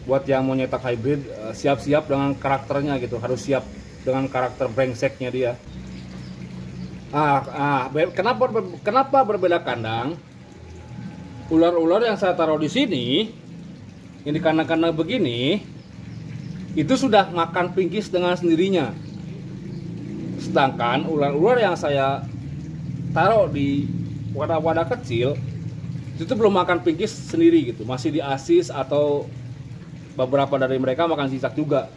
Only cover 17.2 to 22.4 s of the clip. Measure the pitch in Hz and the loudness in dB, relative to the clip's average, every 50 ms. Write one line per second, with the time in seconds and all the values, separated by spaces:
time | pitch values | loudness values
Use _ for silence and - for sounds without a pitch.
17.2 | 190 165 175 170 165 165 180 185 175 180 - 190 165 170 170 - - 147 185 175 | 4 4 0 -2 -2 0 0 -2 -2 0 0 0 0 0 0 -4 -4 0 0 0
18.2 | 180 180 180 160 175 170 165 156 185 196 190 175 139 110 98 - - - - - | 2 2 0 2 2 2 4 4 4 4 4 2 2 0 -4 -10 -12 -12 -12 -12
19.2 | - - - - - - - - - - - - - - - - - - - - | -12 -12 -12 -12 -12 -12 -12 -12 -10 -10 -10 -10 -10 -10 -10 -10 -10 -10 -8 -8
20.2 | - - - - - - - 156 139 131 131 - 117 120 123 147 156 156 160 147 | -8 -6 -6 -6 -4 0 2 2 2 2 2 0 0 0 0 0 0 0 0 0
21.2 | 143 143 139 147 175 226 254 247 220 185 170 151 175 147 143 139 135 135 139 135 | 0 2 2 2 4 4 4 4 4 2 0 0 0 0 2 2 2 2 0 -2
22.2 | - - - - | -6 -8 -10 -10